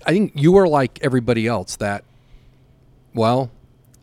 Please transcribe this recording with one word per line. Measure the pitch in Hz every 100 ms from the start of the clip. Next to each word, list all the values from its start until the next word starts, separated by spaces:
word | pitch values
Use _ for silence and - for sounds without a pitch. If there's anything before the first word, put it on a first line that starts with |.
| -
I |
think | 175 190 143
you | 151
were | 190 185
like | 147 127 -
everybody | 143 127 113 117 113
else | 110 90 -
that, | 104 101 - _ _ - _ _ _ _ _ _ _
well, | 113 113 123 127 - - _ _ _